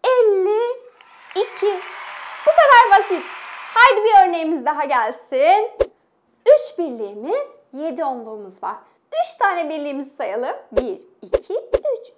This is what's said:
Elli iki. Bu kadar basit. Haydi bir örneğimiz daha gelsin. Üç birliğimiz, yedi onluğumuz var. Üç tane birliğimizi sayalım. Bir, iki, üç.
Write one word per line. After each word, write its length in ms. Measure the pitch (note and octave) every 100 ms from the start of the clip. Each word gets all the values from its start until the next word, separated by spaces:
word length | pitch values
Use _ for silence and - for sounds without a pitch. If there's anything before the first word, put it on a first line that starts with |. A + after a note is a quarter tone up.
Elli 720 | B4 B4+ A4 G4 F#4+ G#4+ A#4+ B4+ - _ - - -
iki. 500 | F#4 G#4 - G#4 F#4 - - - - - - D5
Bu 40 |
kadar 500 | E5 D5 A#4+ B4 G4
basit. 220 | - F4+ - - - - -
Haydi 300 | A4+ B4 A#4
bir 240 | A4 G4+ F#4
örneğimiz 360 | E4+ D#4+ D#4+
daha 200 | B3+ D4+
gelsin. 840 | C#4+ C4 A3 B3+ - C4 D4+ G4+ G#4+ - - _ _ _ _ _ -
Üç 320 | D5 - -
birliğimiz, 680 | E4 A#3 G3+ G#3 B3+ B4 C#5+ - _
yedi 320 | C4+ D#4 C4
onluğumuz 580 | D4 B3+ A3 G#3+ G3 F#3
var. 140 | F#3+ A#3+ _ _ _
Üç 260 | D#5 - -
tane 320 | G4+ F4 D4+
birliğimizi 400 | D#4 C#4+ C4+ C4+
sayalım. 460 | _ A3+ G#3+ C4 - -
Bir, 280 | A3+ B3 F#3+ _ _
iki, 320 | - - -
üç. 580 | G4 - C5 D5+ B4 -